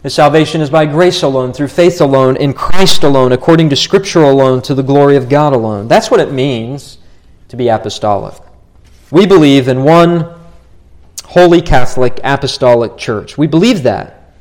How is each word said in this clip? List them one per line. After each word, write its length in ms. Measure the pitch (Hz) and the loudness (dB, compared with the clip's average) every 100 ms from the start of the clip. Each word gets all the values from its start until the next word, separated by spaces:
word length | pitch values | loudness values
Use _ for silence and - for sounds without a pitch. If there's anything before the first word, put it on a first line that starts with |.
The 80 | 143 | -6
salvation 500 | - 147 156 151 160 | 0 2 2 0 -4
is 80 | 147 | -2
by 160 | 160 151 | -2 -2
grace 380 | 151 180 180 | 0 0 0
alone, 280 | 147 135 127 | -4 -4 -6
through 180 | 123 143 | -6 -6
faith 320 | - 175 175 | 0 0 0
alone, 360 | 143 135 131 139 | 0 2 0 0
in 160 | 143 | -4
Christ 500 | - - - 190 - | -4 2 4 6 4
alone, 280 | 151 135 127 | 4 2 2
according 380 | 123 - 165 160 | 0 0 0 0
to 60 | 135 | -2
Scripture 460 | - 202 196 175 | -2 -2 -2 0
alone, 400 | 147 135 131 127 | 2 2 2 -2
to 140 | - 139 | -4 -6
the 80 | |
glory 320 | 131 139 143 139 | 0 2 2 2
of 120 | 123 | 0
God 260 | 143 151 | 0 0
alone. 340 | 131 110 104 110 | -2 -4 -8 -2
That's 240 | 180 - | -2 0
what 80 | 214 | -2
it 120 | 151 | -2
means 680 | 139 139 120 113 139 - - - - _ - - | -4 -4 -6 -8 -14 -16 -20 -20 -20 _ -20 -18
to 100 | 123 | -6
be 100 | 120 | -2
apostolic. 680 | 110 107 - 107 101 - - - _ _ _ _ _ _ | -2 -6 -6 -4 -4 -6 -18 -20 _ _ _ _ _ _
We 160 | 151 202 | 0 4
believe 420 | 190 147 139 131 | 4 4 2 0
in 160 | 127 | -2
one 520 | 139 170 170 170 160 - - - _ - _ - _ - - | 2 4 2 0 -6 -14 -20 -20 _ -20 _ -20 _ -20 -4
holy 360 | 180 180 170 | 2 4 2
Catholic 580 | 165 151 143 - 147 - | 2 2 4 2 0 -2
apostolic 720 | 135 139 135 - 127 120 113 - | -4 -4 -6 -2 0 2 -2 -8
church. 440 | - 107 - - | -8 -8 -8 -6
We 80 | 151 | -2
believe 360 | 156 226 208 | 0 0 0
that. 500 | 123 98 - - _ _ | -2 -4 -10 -20 _ _